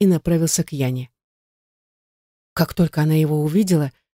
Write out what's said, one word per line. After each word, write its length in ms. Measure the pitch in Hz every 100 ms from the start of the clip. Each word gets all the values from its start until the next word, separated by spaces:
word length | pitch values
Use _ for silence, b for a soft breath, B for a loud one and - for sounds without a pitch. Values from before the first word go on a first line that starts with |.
и 60 | 196
направился 580 | 170 - 170 160 -
к 80 | 165
Яне. 380 | 147 131 127 123 _ _ _ _ _ _ _ _ _ _ _ _ _ _
Как 180 | - 170
только 300 | - 170 -
она 120 | 151
его 280 | 156 156 151
увидела, 500 | 151 170 196 170 143 - _ _